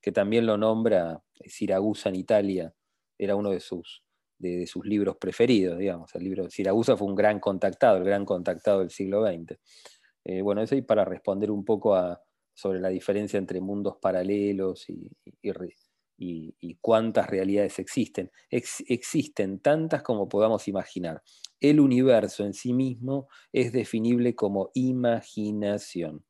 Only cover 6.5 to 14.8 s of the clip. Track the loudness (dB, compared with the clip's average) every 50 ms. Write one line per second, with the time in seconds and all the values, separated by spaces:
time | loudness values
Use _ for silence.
6.5 | -6 -4 0 2 2 2 4 4 2 2 2 -2 0 2 4 2 2 2 -2 -2
7.5 | -2 0 -2 -2 0 _ 4 6 6 4 4 2 0 0 0 -2 -4 -2 -2 -4
8.5 | -6 -2 _ 2 2 2 2 -2 -4 -6 -4 -2 0 2 2 0 -2 -4 -8 -14
9.5 | -16 _ _ _ -20 -20 -20 -20 _ _ _ _ _ _ _ -8 -6 -2 0 0
10.5 | 0 0 0 0 0 -2 2 2 4 4 4 2 0 -6 _ -2 0 0 0 -2
11.5 | -2 -4 0 -2 -2 0 2 2 4 4 2 0 -4 -8 _ _ _ _ _ _
12.5 | _ -8 -4 -4 -4 -2 -2 -2 -2 -2 -2 -2 -2 0 -2 -2 -2 -4 -4 -2
13.5 | -6 -6 -6 -4 -6 -4 -4 -4 -6 _ -2 0 0 0 0 0 0 0 0 0
14.5 | 0 -2 -2 -4 -4 -6